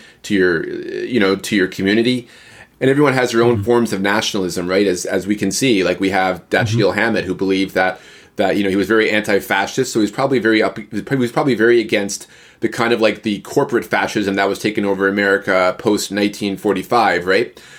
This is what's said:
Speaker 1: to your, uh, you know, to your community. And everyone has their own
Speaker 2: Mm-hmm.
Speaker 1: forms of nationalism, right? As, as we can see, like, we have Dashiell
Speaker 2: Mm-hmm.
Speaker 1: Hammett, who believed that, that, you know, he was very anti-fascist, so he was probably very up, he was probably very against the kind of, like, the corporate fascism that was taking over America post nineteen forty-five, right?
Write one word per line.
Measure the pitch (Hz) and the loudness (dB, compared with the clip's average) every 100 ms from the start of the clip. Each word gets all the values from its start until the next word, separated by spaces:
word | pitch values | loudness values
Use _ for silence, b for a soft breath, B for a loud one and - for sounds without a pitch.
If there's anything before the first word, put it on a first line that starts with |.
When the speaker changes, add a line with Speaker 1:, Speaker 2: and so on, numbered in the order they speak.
| B B | B B
Speaker 1:
to | - 101 | -4 2
your, | 90 82 | 2 0
uh, | 71 | -4
you | - - 104 104 120 | -8 -8 -8 -2 0
know, | 98 98 | 2 0
to | - 104 | 0 0
your | 95 | 0
community. | - 98 110 120 123 123 B B B B _ | -2 0 2 2 -2 -6 B B B B _
And | 131 | 0
everyone | 139 147 | 4 2
has | 131 120 | 2 0
their | 113 | 2
own | 117 110 | 2 2
Speaker 2:
Mm-hmm. | |
Speaker 1:
forms | 104 120 110 | 2 2 2
of | 98 | -2
nationalism, | 101 104 - 104 90 92 90 | 0 0 -2 -4 -4 -4 -2
right? | 95 98 | 2 2
As, | 90 92 | 0 -2
as | 98 87 | -4 -2
we | 104 | -2
can | 98 | -2
see, | 92 131 101 90 | 0 2 2 2
like, | 90 | 0
we | 95 | 0
have | 95 92 87 - | 0 0 -2 -2
Dashiell | 95 101 113 95 | 0 0 2 2
Speaker 2:
Mm-hmm. | 95 | 2
Speaker 1:
Hammett, | 113 98 90 | 0 0 -2
who | |
believed | 87 95 95 95 92 | -4 0 0 0 0
that, | 92 - B B B - | 0 -2 B B B -4
that, | 98 101 | -2 0
you | |
know, | 98 | 0
he | 95 | 0
was | 92 | 2
very | 110 107 | 2 2
anti-fascist, | 107 104 98 - 98 101 - 123 | 0 0 -2 0 -2 -2 -4 -2
so | 117 | 0
he | |
was | 104 | -2
probably | - 135 127 | -2 0 2
very | 110 110 | 2 2
up, | 98 - | 0 -4
he | - 104 101 135 | -10 -10 -4 -2
was | 117 | -2
probably | 151 147 107 | -2 0 2
very | 117 120 | 4 4
against | 107 107 98 - - B B B | 2 -2 -2 -8 -14 B B B
the | 110 | -6
kind | - 117 | -2 0
of, | 107 | 2
like, | 110 101 | 2 0
the | 110 98 | -4 -6
corporate | - 143 135 117 - | -2 -2 0 -2 0
fascism | 104 98 110 98 98 | -2 0 -2 -2 0
that | 98 | 0
was | 95 | 0
taking | 110 107 | -2 -2
over | 101 95 98 | -2 0 0
America | 101 101 98 - 92 92 - | 2 2 2 2 2 2 0
post | 113 101 - | 0 0 -2
nineteen | 101 104 - 101 95 | -2 -2 -2 -6 -2
forty-five, | 104 92 92 120 101 87 90 | -2 -2 0 0 2 0 0
right? | 98 120 - B | 0 0 -8 B